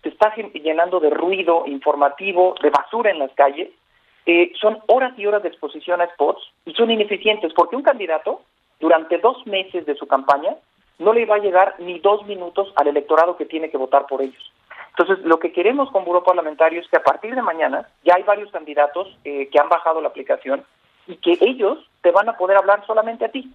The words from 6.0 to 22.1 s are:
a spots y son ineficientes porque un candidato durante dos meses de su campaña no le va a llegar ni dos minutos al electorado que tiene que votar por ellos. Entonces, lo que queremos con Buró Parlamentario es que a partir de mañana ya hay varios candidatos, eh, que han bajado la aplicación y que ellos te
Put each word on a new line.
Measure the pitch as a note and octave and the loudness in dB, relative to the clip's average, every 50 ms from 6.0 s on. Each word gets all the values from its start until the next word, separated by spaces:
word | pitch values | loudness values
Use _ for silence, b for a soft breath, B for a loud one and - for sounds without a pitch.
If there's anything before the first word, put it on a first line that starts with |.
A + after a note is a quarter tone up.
a | F3 | -2
spots | E3+ - - C#3+ - - - - - _ _ _ | -4 0 0 0 0 0 -4 -10 -20 _ _ _
y | E3+ D#3 | -12 0
son | - A#3 A3+ | 0 0 2
ineficientes | A3+ A3 G#3 G#3 G#3 - - G#3+ G#3+ G#3 - D#3+ - | 2 -2 -2 -2 -4 -2 0 -2 0 0 -4 -2 0
porque | F3 E3+ E3+ - | 0 0 0 -2
un | C4+ C#4 | 0 0
candidato | D#4 C4+ A#3 G3 E3+ D#3 D3+ - G3 C#4+ - _ _ _ _ _ _ _ _ | 0 0 0 -2 -4 -4 -4 -2 -6 -6 -6 _ _ _ _ _ _ _ _
durante | D#3 E3 E3 D#3+ D#3+ - C#3+ - | 2 4 4 4 4 -2 -2 2
dos | - A#3+ B3+ B3+ - | 2 0 0 0 -10
meses | G#3+ G3+ F#3+ F#3 F#3+ - F3+ D#3 | -6 -6 -6 -6 -6 -8 -8 -6
de | D3 C#3+ | -6 -6
su | - D3+ | -6 -2
campaña | - C#3 C3+ C3+ - C#3+ C#3 D#3 F#3+ D4 - _ _ _ _ _ _ _ _ | -2 -2 0 2 2 0 2 0 -4 -6 -6 _ _ _ _ _ _ _ _
no | D#3+ G3+ A3+ | 2 2 2
le | A#3 A#3 | 2 2
va | G#3 G#3 | 2 0
a | G#3 | 0
llegar | G#3 G3 F3+ F3+ G3 G3 - - | 0 2 4 4 4 4 0 -10
ni | F3 F3+ F3+ E3 | -12 -12 -12 -2
dos | E3 G3 G#3 G#3 G#3 | 0 0 0 0 -4
minutos | G#3 G3+ F#3 F3 F3 _ F#3+ G3 G3 _ | -12 -12 -10 -12 -8 _ -6 -6 -2 _
al | - C#3+ | 0 0
electorado | D3 C#3+ D3 C#3+ - D#3 D#3 E3 F3+ F3 | 2 0 -2 0 2 2 2 2 2 0
que | - D3+ | -6 -10
tiene | - D#3+ D#3+ D#3+ D#3 | -8 -8 -8 -8 -6
que | - | -6
votar | C3+ C3 C3 - C#3 - | -6 -2 0 0 0 0
por | - C3+ C3 | -2 -6 -6
ellos. | C3+ C3+ - _ - - _ _ _ B B B B B B | -6 -8 -10 _ -20 -20 _ _ _ B B B B B B
Entonces, | - F3 F#3 F#3+ F#3 F#3+ | -2 0 0 0 -4 2
lo | E3 E3 D#3+ | 0 0 0
que | F3 E3 | 0 -4
queremos | - F3+ F3 G#3+ C4 C#4+ C4+ C4+ | -4 0 0 0 0 0 -4 -2
con | - G3 F#3 | -2 -4 -2
Buró | E3+ F3 F3+ F3 | 0 -2 2 2
Parlamentario | F#3 F3+ F3 E3 D3+ D3+ - D#3+ E3 E3 E3+ | 2 0 0 -2 -6 0 0 0 0 0 -4
es | E3+ | -4
que | _ - | _ -2
a | D3+ - | 2 2
partir | C3+ - - - A3 C4 | 0 -2 -2 -6 -6 -6
de | C4 | -4
mañana | A#3 F#3+ D#3+ E3 D3+ C#3 F3+ F#3+ - _ _ _ _ | -4 -4 -2 -2 -2 -2 -2 -4 -8 _ _ _ _
ya | E3 F3 | 2 2
hay | F#3 G3+ | 4 4
varios | G#3 G3+ G#3 G#3 G3+ | 0 0 0 -2 -10
candidatos, | - E3+ D#3 D#3 D3 D3 D3 C#3+ - - - - _ _ _ | -12 -12 -12 -6 0 0 0 0 0 -6 -8 -8 _ _ _
eh, | C#3+ C#3+ C#3 C#3 C#3 | -8 -6 -6 -8 0
que | - D3 | 2 2
han | D3 | 2
bajado | D3 F3 D#3+ - E3 D#3+ D#3+ | 2 0 0 0 -2 -2 -2
la | D#3+ | -4
aplicación | - - D3 C3 - C3+ - - C3 C#3 C3+ - _ _ _ _ _ _ _ _ | -6 -8 -8 -4 -4 -4 -4 -2 -6 -6 -6 -6 _ _ _ _ _ _ _ _
y | - F3 | -20 -18
que | _ - E3+ E3+ - | _ 0 0 2 2
ellos | - A#3 C4 B3+ G#3 G3 - - _ _ _ _ | 2 0 2 0 -2 -2 -2 -4 _ _ _ _
te | - F3 | 0 4